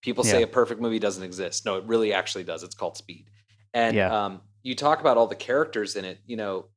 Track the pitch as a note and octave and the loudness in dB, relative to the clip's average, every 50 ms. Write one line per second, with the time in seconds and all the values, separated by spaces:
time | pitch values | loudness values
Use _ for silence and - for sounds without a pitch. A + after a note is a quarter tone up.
0 | - B2+ A#2 A2+ B2 A#2 G2+ A#2 A#2 A2 - B2+ A#2+ A2+ A#2+ G#2+ A#2+ A#2 A2+ A2 | -4 -4 -2 0 2 4 4 4 4 4 4 2 2 2 0 -4 -2 -2 -2 0
1 | G2+ G#2 F#2+ F#2 F#2 F2+ F2+ F#2 F#2+ F2 - - - A2 G2 F#2+ F#2+ A2 A2+ A2+ | 0 -2 -2 -2 -10 -12 -8 -6 -6 -6 -6 -6 -4 -2 -4 -4 -2 0 2 2
2 | A2 G#2+ G2+ F#2+ F2+ - - G2 F2+ E2+ E2 E2 E2+ F2+ - - G2+ F2 - - | 2 4 2 0 0 -2 -6 -8 -6 -8 -8 -8 -10 -14 -12 -8 -8 -8 -8 -10
3 | - - F2 - G#2 _ _ _ _ _ _ _ _ _ - A#2+ A#2 A2+ A2 G#2+ | -16 -16 -18 -18 -20 _ _ _ _ _ _ _ _ _ 0 2 2 2 4 2
4 | G2 F#2 A2+ G#2+ G2+ G2 F#2+ F#2 _ _ _ _ _ B2+ B2+ - C#3+ D3 D#3 D#3 | 2 2 2 0 -2 -2 -6 -10 _ _ _ _ _ -8 -8 0 2 2 2 4
5 | D#3 D3+ B2 A#2 A#2 A2 G#2 - - - A#2+ C#3 D#3+ D#3 - A2+ G#2 G2 - G2+ | 4 4 6 6 6 4 2 -8 -4 0 2 2 2 0 -2 -4 -4 -4 -4 -6
6 | F#2+ F#2 F2+ - _ - A#2+ A2 G#2+ G2+ F#2+ F#2 F2+ - _ | -6 -8 -10 -12 _ -12 -8 -6 -4 -4 -4 -6 -6 -10 _